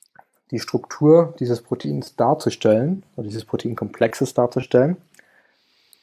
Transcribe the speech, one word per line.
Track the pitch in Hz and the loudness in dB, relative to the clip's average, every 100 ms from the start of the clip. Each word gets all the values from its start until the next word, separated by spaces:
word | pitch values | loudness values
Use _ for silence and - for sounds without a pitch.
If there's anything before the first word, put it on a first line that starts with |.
| _ - _ _ _ | _ -20 _ _ _
die | 117 | -10
Struktur | - 120 - - 151 165 165 - | -6 -6 -6 2 6 6 4 -4
dieses | 123 117 | -4 -4
Proteins | - 127 147 143 - | -4 -8 -6 -8 -8
darzustellen, | - 120 151 - - 110 110 147 190 - | -2 0 2 -2 0 2 2 0 -4 -8
oder | - 107 | -14 -10
dieses | 110 | -12
Proteinkomplexes | - 117 120 113 104 - 113 - 127 | -8 -8 -6 -6 -8 -2 -4 -2 -2
darzustellen. | - 120 127 123 123 143 180 _ _ _ _ _ _ _ _ _ _ | 0 -2 -2 0 2 2 -2 _ _ _ _ _ _ _ _ _ _